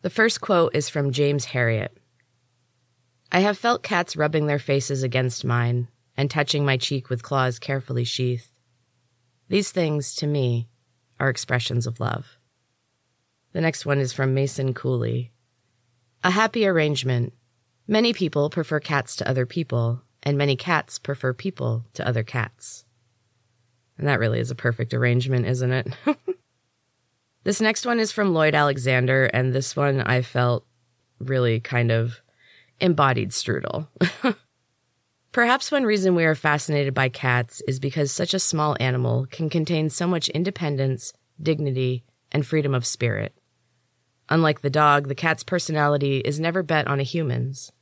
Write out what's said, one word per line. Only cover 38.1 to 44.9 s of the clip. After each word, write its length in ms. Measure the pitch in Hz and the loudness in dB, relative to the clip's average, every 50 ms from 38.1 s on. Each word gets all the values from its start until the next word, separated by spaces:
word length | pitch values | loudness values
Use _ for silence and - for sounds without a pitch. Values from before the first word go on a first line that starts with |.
such 220 | - - 180 170 - | 2 0 0 0 0
a 60 | 190 | 0
small 360 | - - - 156 151 151 147 - | 0 0 0 0 0 0 0 0
animal 480 | 127 131 127 127 123 120 117 123 131 131 | 0 0 0 0 0 0 0 0 -2 -4
can 180 | - - 165 156 | -6 -6 -6 -2
contain 400 | - 170 156 151 175 151 151 156 | 0 -2 0 0 0 0 0 0
so 160 | - - 175 | -2 -2 0
much 240 | 175 180 165 - - | 0 0 0 -2 -4
independence, 840 | - 151 175 190 196 - 175 151 147 135 135 135 131 123 - - - _ _ _ _ _ | -2 -2 -2 -2 -4 -4 -4 -4 0 0 0 0 0 -2 -6 -10 -12 _ _ _ _ _
dignity, 600 | 151 160 160 147 151 139 131 131 131 127 127 123 - _ _ _ _ _ | -2 -2 -2 0 0 -2 -2 0 0 0 -2 -4 -6 _ _ _ _ _
and 140 | - 151 143 | -4 -2 -2
freedom 280 | - - 156 143 143 135 | 0 0 0 2 2 0
of 120 | 127 120 | 0 0
spirit. 480 | - - - 120 117 104 101 104 101 _ _ _ _ _ _ _ _ _ _ _ _ _ _ _ _ _ _ _ - | -2 -2 -2 -2 -2 0 -2 -4 -6 _ _ _ _ _ _ _ _ _ _ _ _ _ _ _ _ _ _ _ -2
Unlike 320 | 151 165 165 156 151 - | 0 2 4 2 2 0
the 80 | - 143 | -2 -2
dog, 380 | 131 151 151 147 | 2 4 4 6